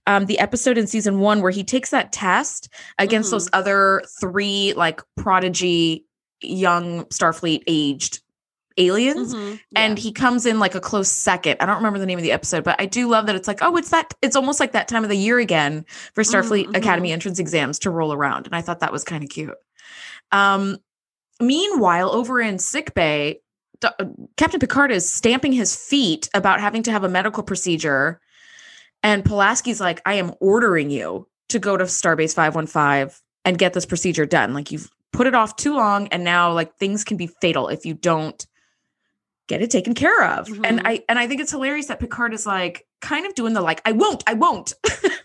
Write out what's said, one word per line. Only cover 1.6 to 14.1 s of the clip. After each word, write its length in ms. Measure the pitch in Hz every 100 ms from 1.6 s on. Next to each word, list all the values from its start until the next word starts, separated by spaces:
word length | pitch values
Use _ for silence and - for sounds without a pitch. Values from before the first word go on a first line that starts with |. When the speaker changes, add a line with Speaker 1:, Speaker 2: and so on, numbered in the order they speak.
Speaker 1:
takes 260 | 196 262 -
that 200 | 277 -
test 580 | - 196 190 302 - - - - -
against 320 | 202 220 214
those 160 | 214 175
Speaker 2:
Mm-hmm. 120 | -
Speaker 1:
other 440 | 190 196 196 190 - -
three, 540 | 190 185 202 202 196 -
like, 260 | 165 160 - -
prodigy, 880 | - 185 185 175 180 170 165 160 - _ _ _
young 640 | - 185 185 175 175 170 -
Starfleet 580 | - 170 160 175 156 -
aged 520 | 160 147 135 - - _ _ _ _ _ -
aliens. 560 | 180 196 254 311 233
Speaker 2:
Mm-hmm. 220 | 240 202 214 - 214
Speaker 1:
And 220 | 220 214
Speaker 2:
Yeah. 60 |
Speaker 1:
he 80 | 220
comes 340 | 214 254 240 240
in, 140 | 220
like, 160 | 196 185
a 40 |
close 300 | - 214 196
second. 480 | - - 180 165 -
I 40 | 175
don't 120 | 196
remember 220 | 220 202
the 60 | 190
name 120 | 180
of 40 |
the 80 | 165
episode, 320 | 120 - 175
but 120 | 170 -
I 60 | 196
do 220 | 226 247
love 200 | 220 214
that 80 | 190
it's 120 | 185
like, 120 | 202
oh, 140 | 339 349
it's 120 | 330
that, 220 | 330 311